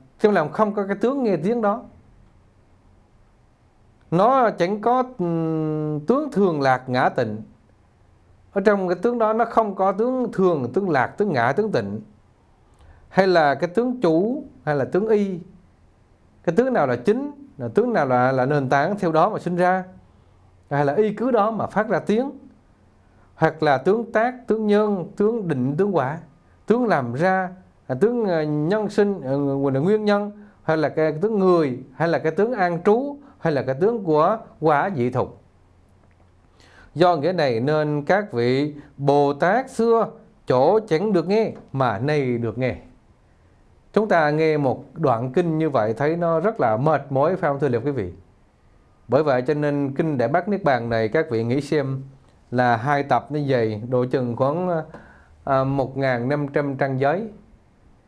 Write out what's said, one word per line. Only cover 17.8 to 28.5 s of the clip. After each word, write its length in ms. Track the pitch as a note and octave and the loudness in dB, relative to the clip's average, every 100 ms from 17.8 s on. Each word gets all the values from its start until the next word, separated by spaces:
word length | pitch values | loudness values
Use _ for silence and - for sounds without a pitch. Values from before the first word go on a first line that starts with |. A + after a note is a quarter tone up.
| B3 | 2
nào 120 | G3+ C3+ | 2 2
là, 260 | B2+ B2+ | 2 2
là 140 | C3 C3 | 2 2
nền 240 | D3 C3 | 0 2
tảng 300 | C#3+ E3 G#3 | 2 2 0
theo 120 | F3 | 0
đó 180 | D#3 G3 | 2 2
mà 100 | F#3 | 0
sinh 160 | F3 F3 | -4 0
ra. 280 | F3+ F#3 F#3 - - _ _ _ _ _ _ | 2 0 -4 -16 -20 _ _ _ _ _ _
Hay 160 | C#3+ C#3+ | 0 0
là 80 | |
y 200 | F3 G#3+ | 2 0
cứ 180 | G#3 B3+ | 0 0
đó 200 | A#3 G#3+ | 2 0
mà 160 | G#3 A#2 | -2 -2
phát 220 | - A#3 | -2 -2
ra 100 | D#3+ | -2
tiếng. 320 | E3+ G#3+ C#4 - - - _ _ _ _ _ _ _ - | 0 0 -2 -8 -20 -20 _ _ _ _ _ _ _ -2
Hoặc 280 | D#3+ D#3 | -2 2
là 140 | D3+ C3 | 2 2
tướng 340 | F3+ A3 A3 | 2 0 0
tác, 360 | G#3+ B3 B3+ - | 0 0 -4 -4
tướng 200 | A3 G#3+ | -2 2
nhân, 440 | G#3 G#3+ G3 E3 - | 2 2 -2 -6 -2
tướng 320 | G#3 A#3 F3 | 0 0 -2
định, 280 | C3 B2+ D3 | -2 -2 0
tướng 180 | G3+ E3+ | 0 0
quả. 220 | B2+ D#3+ - _ _ _ - | -2 -6 -14 _ _ _ 0
Tướng 220 | A#3 A#3 | 0 2
làm 260 | D#3 A#2+ | 0 0
ra, 360 | B2+ F#3 F#3+ F#3 F#3 - _ - | 0 0 0 -4 -10 -20 _ -8
là 80 | B2+ | 0
tướng, 300 | G#3+ A#3+ G#3+ | 2 2 0
ờ, 180 | D#3+ | 0
nhân 460 | D#3 | 0